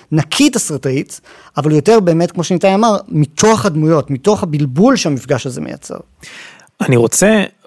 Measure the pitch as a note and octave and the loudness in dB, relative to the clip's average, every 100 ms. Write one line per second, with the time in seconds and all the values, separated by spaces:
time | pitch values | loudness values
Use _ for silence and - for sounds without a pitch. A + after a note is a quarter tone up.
0 | - D#3 - - D4 B3 - C#3+ C#3 C3 | -4 -2 -2 0 0 0 -4 -6 -4 -4
1 | F3+ - _ - - - D3 D3+ C#3+ A3+ | -6 -12 _ -20 -12 -4 0 2 4 4
2 | F3 E3 E3+ - D#3+ F3+ G3 G3 A#3 G3+ | 4 2 0 -4 -4 0 0 2 2 0
3 | - D#3+ D3+ - G#3+ A3 G#3 D#3 D#3 D#3+ | -2 -2 -2 0 2 2 0 0 0 0
4 | - C3+ F#3+ G#3 F3+ D3 C#3+ B2+ A#3 B3 | -2 -4 -2 0 -2 -4 -2 2 2 2
5 | E3+ C3+ A2+ C3+ C3+ A#2+ B1+ - - - | 0 -4 -4 -6 -6 -10 -10 -12 -14 -16
6 | - _ - - - - _ - - B2 | -18 _ -20 -20 -20 -20 _ -8 0 2
7 | A#2 - F#3+ A3 F#3+ _ | 2 2 2 2 -2 _